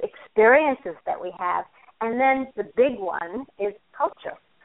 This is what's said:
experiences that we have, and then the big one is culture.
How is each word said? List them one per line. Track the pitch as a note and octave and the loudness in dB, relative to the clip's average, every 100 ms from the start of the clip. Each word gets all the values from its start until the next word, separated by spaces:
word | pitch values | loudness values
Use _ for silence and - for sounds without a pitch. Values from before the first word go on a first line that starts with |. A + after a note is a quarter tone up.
experiences | - - - - A3 C4+ D#4 C4 F#3 D#3+ - | -10 -10 -8 4 6 6 4 -2 -6 -12 -8
that | D#3+ | -8
we | F3+ F3+ | -8 -8
have, | F3+ F3 F3+ _ _ - | -4 -4 -6 _ _ -8
and | A3+ A#3+ | -6 0
then | C4 C4+ C4 - | 2 0 -4 -8
the | - - | -6 2
big | C4+ A#3 | 2 0
one | F#3 D#3+ E3+ G#3 C4+ - | -6 -6 -8 -12 -12 -6
is | G3+ G3+ _ | -6 -8 _
culture. | - D4 - - - _ _ | -4 -4 -4 -14 -14 _ _